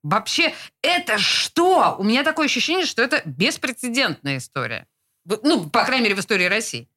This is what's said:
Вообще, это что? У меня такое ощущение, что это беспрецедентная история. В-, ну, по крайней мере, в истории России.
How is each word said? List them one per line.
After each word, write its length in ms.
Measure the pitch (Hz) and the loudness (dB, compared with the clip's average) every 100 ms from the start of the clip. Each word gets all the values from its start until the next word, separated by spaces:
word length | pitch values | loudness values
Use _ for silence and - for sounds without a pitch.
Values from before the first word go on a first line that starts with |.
Вообще, 520 | 147 208 - - 330 - - - | -2 -2 0 0 0 -2 -16 -4
это 360 | 294 349 - 214 | 0 0 0 -2
что? 760 | - - - 320 359 349 175 - | 0 0 -2 2 4 6 4 2
У 40 | |
меня 200 | 202 247 | 2 2
такое 220 | 311 320 294 | 2 0 0
ощущение, 400 | 247 277 370 302 | 0 0 0 -2
что 160 | - | -2
это 180 | 254 302 156 | 0 0 -4
беспрецедентная 1120 | 131 247 - 269 240 247 240 226 - 139 135 | -2 -2 0 -6 -6 -4 -2 -2 -2 -6 -6
история. 480 | - 139 117 113 - _ _ _ 170 | -6 -6 -6 -8 -14 _ _ _ -6
В-, 140 | 208 | -2
ну, 260 | 294 285 156 | 2 2 2
по 160 | 233 | 0
крайней 200 | 254 262 | 2 2
мере, 100 | 220 | 2
в 60 | 196 | 0
истории 240 | - 196 180 | 0 0 2
России. 420 | 214 226 120 120 | 0 -4 -10 -14